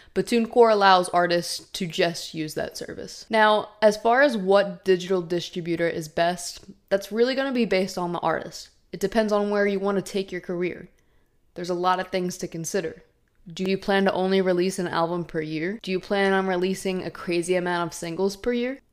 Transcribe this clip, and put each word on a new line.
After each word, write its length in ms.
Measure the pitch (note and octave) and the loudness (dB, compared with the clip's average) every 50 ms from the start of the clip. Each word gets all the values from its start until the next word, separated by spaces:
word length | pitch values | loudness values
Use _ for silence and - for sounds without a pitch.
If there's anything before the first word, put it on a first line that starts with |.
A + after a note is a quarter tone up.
| - _ - | -18 _ -4
but 120 | F#3+ F#3+ | -4 0
TuneCore 480 | - A#3+ A#3 A3+ A3+ - B3 A#3 A3 G#3+ | 2 2 0 0 4 6 6 6 8 6
allows 340 | G3+ G3 G3 F#3 F3+ F3+ - | 6 6 8 6 6 4 2
artists 600 | - F3 F3 E3+ E3+ F3 E3+ - - - - - | 2 2 2 4 2 0 0 -2 -8 -10 -12 -10
to 180 | - - F#3+ | -8 -6 -6
just 460 | E3 D#3 - F3 E3+ E3 - - - - | -4 -2 0 0 0 -2 -4 -10 -10 -8
use 200 | D#3 D#3 D#3 - | -8 -8 -6 -6
that 200 | - - - - | -6 -8 -8 -8
service. 500 | - - - E3 - - - - - - - | -10 -12 -12 -12 -12 -12 -14 -14 -16 -6 0
Now, 400 | A3+ A3 G#3+ G#3+ G#3+ G#3 - - - - | 4 6 6 6 6 4 0 -4 0 4
as 140 | A3 G#3+ G#3 | 4 4 4
far 260 | - - A#3 A#3+ C4 | 4 2 4 4 6
as 140 | C#4+ C#4+ A3+ | 4 4 2
what 480 | G#3 F#3 F#3+ G3 G3+ G3 F#3+ F3+ - - | 2 2 4 4 4 4 2 -4 -2 2
digital 380 | F#3+ F#3 F3 F3+ F#3 F#3+ F3+ | 2 2 2 2 0 -2 -2
distributor 680 | E3+ E3 F3+ E3+ D#3+ - - F3+ E3 F3 E3 E3 E3+ | -2 -2 -4 -4 -4 -6 -8 -6 -4 -4 -2 0 0
is 220 | E3 - E3 D#3 D#3 | -2 -2 -4 -8 -4
best, 560 | - E3+ E3+ E3+ F3+ - - - - - - G3 - _ _ - | -2 0 0 0 0 -4 -8 -12 -12 -14 -18 -20 -20 _ _ -2
that's 220 | G3 G3 - - | -2 -2 -2 -2
really 240 | G#3 A3+ A#3+ C4 C4 | 0 2 2 2 2
gonna 180 | C4+ C4+ C#4 B3 | 0 -2 0 0
be 120 | B3 A3+ | 0 2
based 320 | F3 F#3+ F#3 G3 F#3+ - | 2 2 0 0 -2 -4
on 140 | F#3 F3+ F3 | -4 -4 -4
the 80 | F3 E3 | -4 -2
artist. 500 | - D#3+ D#3 - - - - - - - _ _ _ _ | -2 -2 -2 -2 -4 -8 -14 -16 -18 -20 _ _ _ _
It 80 | - F3 | -8 -4
depends 320 | G3 F#3+ - A3+ A3 G#3 | -4 0 0 0 2 2
on 180 | G#3+ G#3 G#3 G#3 | 2 0 0 0
where 160 | G#3 G3+ G3+ | 2 2 2
you 140 | G3+ G3 F#3 | 2 0 0
wanna 220 | G3 G3+ G3 F#3+ | 0 0 0 -2
take 280 | F#3+ - - G3 G3 - | -2 -4 -4 -6 -6 -6
your 120 | F#3 F3 | -8 -10
career. 480 | - - F3+ F3 F3+ E3+ - - - - _ _ _ _ _ _ _ _ _ _ _ _ - | -8 -6 -6 -4 -4 -4 -6 -8 -14 -20 _ _ _ _ _ _ _ _ _ _ _ _ -14
There's 140 | F3+ F3+ F3 | -10 -6 -4
a 40 | F3+ | -4
lot 280 | F3 F3+ F#3 F#3 F3+ | 0 0 0 0 0
of 80 | F#3 - | -2 -4
things 280 | - F#3 F3+ F3+ F3+ - | -4 -4 -2 -4 -6 -8
to 100 | F3+ E3+ | -10 -10
consider. 540 | - E3 D#3+ - - G3 E3 D#3 - - - _ _ _ _ _ _ _ - | -8 -8 -6 -4 -4 -4 -4 -6 -8 -12 -20 _ _ _ _ _ _ _ -20
Do 160 | F3 E3 - F#3 | -14 -8 -4 -2
you 140 | F#3+ F#3+ | -2 -2
plan 260 | F#3+ - - G3 G3 G3 | -2 0 0 2 2 4
to 80 | F#3+ | 2
only 300 | - F3+ F#3+ F#3+ F#3+ F#3+ | 2 0 0 2 2 2
release 360 | F#3 F#3 F3+ F3 F3+ F#3+ F#3 | 2 2 2 2 0 0 -2
an 120 | - F3 E3 | -4 -4 -2
album 340 | - E3+ E3+ E3 F3 F3 E3 | -2 -2 -2 -2 -2 -4 -6
per 160 | - - D#3+ | -6 -6 -6
year? 400 | D3+ D#3 D#3 D3+ D#3+ F#3 G#3+ A#3 | -6 -4 -6 -6 -6 -6 -6 -8
Do 80 | - F#3+ | -6 -4
you 120 | F#3 F#3 | -4 -4
plan 320 | - - G#3 G3 G3 F#3+ G3 | -2 -2 0 2 2 2 2
on 140 | F#3+ F#3+ | 2 2
releasing 580 | F#3+ F#3 F3+ F#3 F#3+ F#3 F#3+ - F#3+ F#3 F#3 - | 0 0 0 0 -2 -2 -2 -4 -4 -4 -4 -6
a 40 | D#3+ | -8
crazy 460 | - - - F3+ E3+ F3 E3+ F3+ F3+ | -10 -8 -4 -2 -2 -2 0 0 0
amount 320 | F3+ E3+ F3 F3 F3 F3 | 0 0 0 -2 -2 -2
of 60 | D#3+ - | -4 -6
singles 420 | - E3+ E3+ E3 F3+ F#3+ G3+ G3 | -8 -8 -6 -4 -2 -2 -2 -2
per 160 | - - B3 | -4 -4 -2
year? 300 | B3 A#3+ A#3+ B3+ C4+ - _ _ | -2 -2 -2 -4 -6 -8 _ _